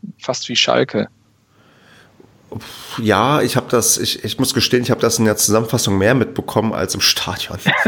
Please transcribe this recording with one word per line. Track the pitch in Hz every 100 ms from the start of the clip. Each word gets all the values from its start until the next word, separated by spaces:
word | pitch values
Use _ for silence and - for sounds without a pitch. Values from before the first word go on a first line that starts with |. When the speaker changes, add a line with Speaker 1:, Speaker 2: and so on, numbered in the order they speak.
| - -
Speaker 1:
fast | - 127 -
wie | 117
Schalke. | - 123 131 107 - _ _ _ _ _ _ _ _ - _ _ - _ - 110 - - - -
Speaker 2:
Ja, | 110 98 123 147
ich | 120 131
hab | -
das, | 120 - -
ich, | 120 -
ich | 107 -
muss | 131
gestehen, | 123 - 123
ich | 117
hab | 117
das | 120 117
in | 110
der | 104
Zusammenfassung | - 110 113 117 - 98
mehr | 101 131
mitbekommen | 110 - - 110 110
als | - 92 98
im |
Stadion. | - - - 92 - - - -